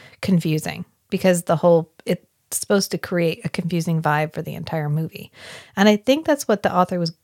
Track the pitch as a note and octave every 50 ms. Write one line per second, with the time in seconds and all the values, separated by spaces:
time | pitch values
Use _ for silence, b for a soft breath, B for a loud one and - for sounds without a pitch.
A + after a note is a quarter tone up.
0 | B B B B - - F#3+ E3+ - E3 D#3 D#3 - - - - F3 - _ _
1 | _ _ - F3 - F#3+ F3+ F3 - - E3+ D#3 - F3 E3+ E3 D#3+ - _ -
2 | _ - G#3+ - _ _ _ _ _ _ - - - - G#3+ G3 F#3+ - - F3+
3 | - - F#3+ F3 E3+ D#3+ D#3+ A#3 - - - - F3 E3 F3+ E3+ D#3+ F3 E3 D#3+
4 | D#3 D3+ D3 D3+ D#3 D#3 - D#3+ D#3 D#3 - - E3 - - D#3+ D3+ D3 D3 D#3+
5 | D#3+ D#3 - - - - B B B B B B B B B F#3+ G3 G#3+ G#3+ G#3
6 | - - C4+ D4+ D#4+ - D4 C#4+ - - G#3+ G3+ - F#3+ F#3 F3+ F3+ - F#3 F3
7 | E3+ E3 E3+ _